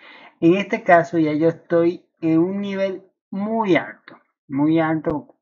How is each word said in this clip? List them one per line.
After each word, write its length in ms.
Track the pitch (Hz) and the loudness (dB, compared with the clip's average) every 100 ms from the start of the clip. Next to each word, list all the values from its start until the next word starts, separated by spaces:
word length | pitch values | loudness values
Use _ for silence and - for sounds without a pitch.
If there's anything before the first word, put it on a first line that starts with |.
| - - - - | -20 -20 -20 -2
En 140 | 165 | 2
este 280 | 196 196 233 | 2 0 -4
caso, 360 | 214 170 165 170 | 4 4 4 0
ya 160 | 151 | 0
yo 140 | 151 165 | 2 0
estoy 560 | 165 - 170 170 180 _ - | -2 -2 0 0 -2 _ -6
en 160 | 160 160 | 0 2
un 240 | 180 202 | 2 -2
nivel 400 | 202 196 196 175 - _ - | -6 -4 -4 -6 -14 _ -12
muy 460 | 196 208 226 208 160 | -8 -4 -2 2 0
alto, 400 | - - - - _ _ - | 0 -16 -20 -20 _ _ -8
muy 320 | 139 151 165 | -2 0 2
alto, 560 | 160 160 165 147 - _ | 0 -2 -4 -6 -8 _